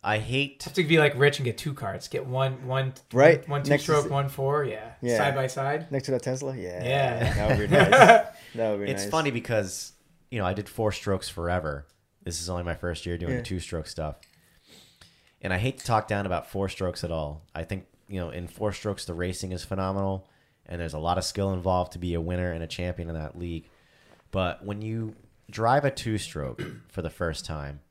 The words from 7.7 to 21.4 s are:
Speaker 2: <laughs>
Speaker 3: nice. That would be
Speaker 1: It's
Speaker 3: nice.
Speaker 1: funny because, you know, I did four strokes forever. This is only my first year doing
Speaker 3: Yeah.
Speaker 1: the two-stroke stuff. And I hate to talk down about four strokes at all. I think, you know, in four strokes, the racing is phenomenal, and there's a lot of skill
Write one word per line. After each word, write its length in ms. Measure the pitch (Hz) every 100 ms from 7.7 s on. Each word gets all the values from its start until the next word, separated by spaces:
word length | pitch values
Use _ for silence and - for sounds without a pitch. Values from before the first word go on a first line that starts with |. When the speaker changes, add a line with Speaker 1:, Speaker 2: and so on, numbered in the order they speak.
Speaker 2:
<laughs> 0 |
Speaker 3:
nice. 140 | 147 165 262 220 226 - - -
That 160 | 117 110
would 140 | 101
be 60 | 101
Speaker 1:
It's 120 | 98
Speaker 3:
nice. 80 | 101
Speaker 1:
funny 180 | 160 151
because, 640 | 120 - 110 95 - - _ _ _ _
you 80 | 117
know, 60 |
I 80 | 92
did 120 | 95 101
four 240 | - 107
strokes 380 | 98 104 95 -
forever. 560 | - 87 90 78 71 71 _ _ _
This 180 | - 80
is 80 | 85
only 140 | 90
my 100 | 87
first 300 | 80 87 82
year 120 | 87 87
doing 160 | 85
Speaker 3:
Yeah. 40 | 123
Speaker 1:
the 40 |
two-stroke 420 | 113 92 - 85 78
stuff. 280 | - 76 71 _ _ _ _ _ - - _ - _ _ _
And 120 | 95
I 40 | 92
hate 200 | 123 -
to 60 |
talk 220 | - 110 -
down 180 | 101
about 240 | 98 87 -
four 200 | 98 95
strokes 340 | - 92 87
at 80 | 85
all. 320 | 80 76 76 -
I 80 | 80
think, 220 | 82 95 - _ -
you 120 | 95
know, 100 | 85
in 180 | 76 87
four 260 | - 104
strokes, 320 | 98 107 98
the 80 | -
racing 380 | 85 90 90 92
is 120 | 90
phenomenal, 640 | - 95 95 98 98 95 - _ _ _
and 140 | - 85
there's 140 | 82
a 60 | 78
lot 180 | 82 90
of 60 |
skill 300 | - -